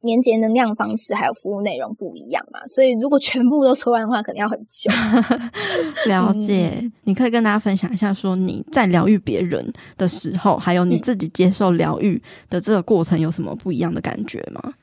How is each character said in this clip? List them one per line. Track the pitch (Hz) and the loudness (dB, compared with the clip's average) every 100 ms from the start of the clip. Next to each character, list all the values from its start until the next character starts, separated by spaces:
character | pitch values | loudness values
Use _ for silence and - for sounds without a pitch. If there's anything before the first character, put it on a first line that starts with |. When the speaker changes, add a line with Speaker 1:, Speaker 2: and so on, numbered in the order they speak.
Speaker 1:
连 | 233 233 | 2 2
结 | 254 220 | 4 4
能 | 220 | 4
量 | 226 240 214 | 2 2 0
方 | 208 220 | -4 -2
式， | - - | -2 -2
还 | - | -2
有 | |
服 | 233 190 | -4 -6
务 | 202 | -4
内 | 202 139 | -4 -4
容 | 117 110 | -8 -8
不 | 185 165 | -12 -12
一 | 73 | -6
样 | 156 - | -6 -6
嘛， | - - | -18 -6
所 | - | 2
以 | 262 233 | 4 4
如 | 262 | 2
果 | 285 | 2
全 | 277 269 247 | 2 2 2
部 | 294 | 4
都 | 269 | 4
说 | 247 - | 4 2
完 | 240 | 0
的 | 220 | 0
话， | 233 | -2
可 | 214 | -2
能 | - | -4
要 | 208 | -4
很 | 220 214 | -4 -4
久。 | - 214 240 226 233 220 233 233 - | -2 0 0 2 2 2 -2 -4 -8
Speaker 2:
<laughs> | 415 370 330 302 571 | -4 -2 -4 -2 0
了 | 190 220 208 208 | 2 2 2 0
解。 | 196 170 - | 2 0 -2
Speaker 1:
嗯。 | 240 - - | -8 -6 -2
Speaker 2:
你 | |
可 | 190 254 | 0 2
以 | |
跟 | 233 | 4
大 | 226 | 2
家 | 208 | 2
分 | 214 196 | 0 -2
享 | 185 | -2
一 | 202 | -2
下， | 208 | -2
说 | 190 190 185 | 0 -2 0
你 | 185 - - | -2 -4 -4
在 | 277 208 | 0 2
疗 | 175 185 | 4 4
愈 | 214 | 2
别 | - - | 2 -2
人 | 175 156 62 - - - | -2 -2 -6 -12 -16 -2
的 | 185 | -2
时 | - - 185 | -2 -6 -2
候， | 202 180 | 0 0
还 | 185 | 0
有 | 180 | 2
你 | 180 175 | 2 0
自 | - 220 | 0 -2
己 | 160 | -4
接 | - 185 | 2 2
受 | 196 196 | 4 2
疗 | 170 160 151 | 2 0 0
愈 | 208 170 - - _ | 0 0 -6 -20 _
的 | 180 | -6
这 | 202 | 0
个 | 214 | 0
过 | 175 202 | 2 2
程， | 165 170 | 2 0
有 | 160 | 0
什 | 165 | -2
么 | 165 - | -8 -8
不 | - | -6
一 | 147 | -4
样 | 165 | -4
的 | 170 | -4
感 | - - 208 | -6 -8 -8
觉 | - - | -10 -12
吗？ | - - 285 | -12 -14 -16